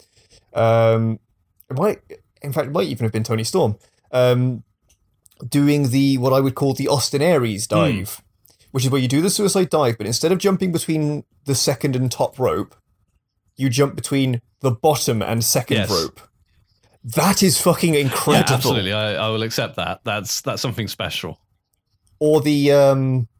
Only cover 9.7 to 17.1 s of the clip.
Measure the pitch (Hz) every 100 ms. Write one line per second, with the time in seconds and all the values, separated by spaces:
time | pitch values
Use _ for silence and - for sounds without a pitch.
9.7 | 156 127 113 107 117 160 185 196 190 185
10.7 | 165 - 156 147 147 - _ - 135 -
11.7 | 131 143 127 127 - 135 - 117 80 -
12.7 | _ _ _ _ _ _ _ _ - 131
13.7 | 120 139 - - 135 131 120 _ _ 135
14.7 | 113 156 143 - 110 - 117 110 135 -
15.7 | 123 98 90 78 - - _ _ _ _
16.7 | _ _ _ 117